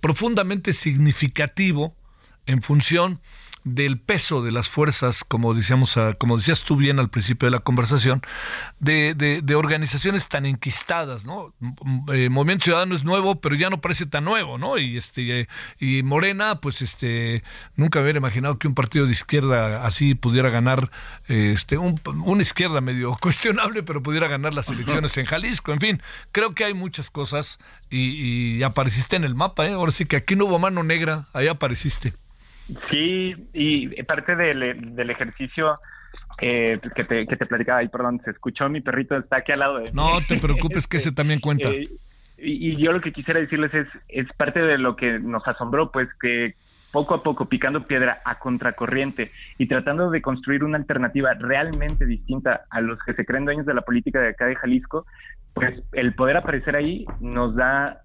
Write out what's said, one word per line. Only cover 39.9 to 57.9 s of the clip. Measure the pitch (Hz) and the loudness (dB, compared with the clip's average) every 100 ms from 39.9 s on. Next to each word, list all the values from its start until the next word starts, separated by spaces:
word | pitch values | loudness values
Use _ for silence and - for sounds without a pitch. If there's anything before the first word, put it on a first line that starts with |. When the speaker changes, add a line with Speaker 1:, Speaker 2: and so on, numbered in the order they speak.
Speaker 1:
No | 120 156 170 160 | 0 2 2 2
te | 240 | 0
preocupes, | 151 143 156 170 139 | 2 2 2 -2 -2
que | 170 | 0
Speaker 2:
<laughs> | |
Speaker 1:
ese | 160 | 0
también | 135 147 151 | 0 0 0
cuenta. | 147 147 131 | 0 0 0
Speaker 2:
Eh, | 135 143 - - - - - | -2 -6 -12 -20 -20 -20 -12
y, | - 147 160 | -6 -2 -2
y | 151 | 2
yo | 156 | 2
lo | 180 | 2
que | 160 | -2
quisiera | - 139 165 | -8 0 0
decirles | 151 151 151 | 2 0 0
es, | 151 143 - - | 0 -2 -8 -10
es | 127 127 - | -6 -6 -2
parte | 147 170 | -2 2
de | 160 143 | 4 4
lo | 127 113 | 2 0
que | 123 113 | -2 -2
nos | 113 117 - | -2 -4 -4
asombró, | 120 120 135 160 | -4 -2 0 0
pues, | 131 123 - | 0 -2 -2
que | 123 120 117 - _ _ _ | -2 0 -2 -6 _ _ _
poco | 143 147 | -2 0
a | 165 | 0
poco, | 156 135 - | 0 -2 0
picando | 127 135 143 120 | 0 0 -2 -2
piedra | 135 127 - - | 0 2 0 -4
a | 117 | -6
contracorriente | 135 123 120 120 117 127 139 131 113 - - - | -4 -2 -2 -2 -2 -2 -2 -4 -8 -8 -20 -4
y | |
tratando | 131 127 131 147 180 | 0 0 0 0 0
de | 160 | 0
construir | - 127 135 139 | -2 -4 -2 -2
una | 151 151 | 0 -2
alternativa | 143 143 123 143 135 | -2 -2 0 0 0
realmente | 107 120 135 156 156 151 147 | 0 0 0 0 -2 0 2
distinta | 131 113 - 131 127 - - | 2 0 -2 -2 0 -2 -2
a | 113 | -4
los | 113 113 | -4 -4
que | - | -6
se | 113 | -4
creen | 110 131 143 | -2 -2 -2
dueños | 147 | -2
de | 147 | -2
la | 127 | -2
política | - 120 113 131 | 0 0 0 0
de | 120 | 0
acá | 110 | 0
de | 123 127 | -2 -2
Jalisco, | 123 127 127 156 - - - - - | 0 0 0 -8 -10 -20 -20 -20 -12
pues, | - - - - | -4 -4 -4 -8
el | - 123 | -2 -2
poder | 113 127 143 | 2 2 2
aparecer | 175 139 - 143 | 0 -4 -2 -2
ahí | 147 180 - - | -2 -4 -8 -8
nos | 120 120 120 113 | -6 -2 -2 0
da | 127 139 143 | 0 0 -2